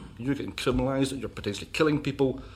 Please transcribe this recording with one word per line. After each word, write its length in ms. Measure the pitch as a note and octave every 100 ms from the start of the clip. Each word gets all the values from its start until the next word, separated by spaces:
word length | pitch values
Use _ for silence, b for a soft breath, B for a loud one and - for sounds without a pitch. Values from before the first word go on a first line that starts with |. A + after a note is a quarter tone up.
| - -
You're 180 | B2 C#3
getting 180 | G2+
criminalised, 680 | - - B2 B2+ C3+ C3+ C3+
you're 100 | G#2+
potentially 400 | - G#2 G2+ -
killing 300 | - D#3 D3+
people, 400 | C#3+ - C3+ - B